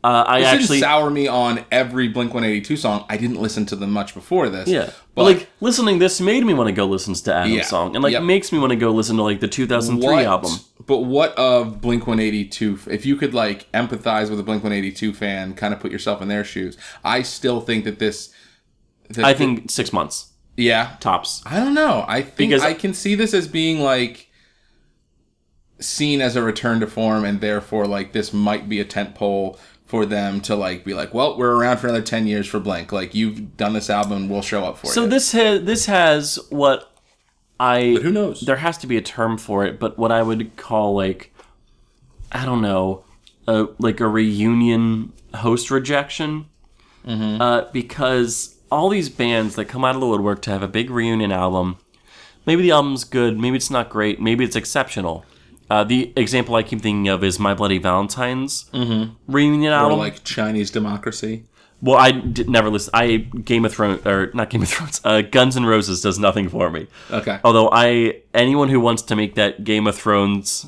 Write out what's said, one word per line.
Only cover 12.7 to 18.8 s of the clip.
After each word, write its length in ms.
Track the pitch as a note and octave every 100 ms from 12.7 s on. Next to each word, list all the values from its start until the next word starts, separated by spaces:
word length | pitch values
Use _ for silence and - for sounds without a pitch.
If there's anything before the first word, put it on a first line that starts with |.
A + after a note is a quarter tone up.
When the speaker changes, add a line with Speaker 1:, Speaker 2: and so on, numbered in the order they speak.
| G2 -
Speaker 2:
if 160 | G#2 C3+
you 80 |
could, 180 | C#3 C#3
like, 380 | A#2+ G#2+ G#2 -
empathize 580 | G#2+ A#2+ A2 A#2 A2 G#2+
with 120 | G#2+
a 20 |
Blink 220 | G2+ G#2+
one 80 | G#2
eighty-two 400 | G2+ G2 F#2+ G#2+
fan, 420 | G2+ G#2 G2 F#2+
kinda 220 | F#2 G#2 G2+
put 160 | -
yourself 280 | G#2 - G2+
in 60 | G2
their 160 | G#2
shoes, 340 | G2+ F#2+ F#2 - - -
I 180 | - B2
still 380 | B2+ - B2+ A#2+
think 240 | A2+ A2+
that 160 | G#2+ G#2
this, 300 | G#2+ - - _ _ _ _ _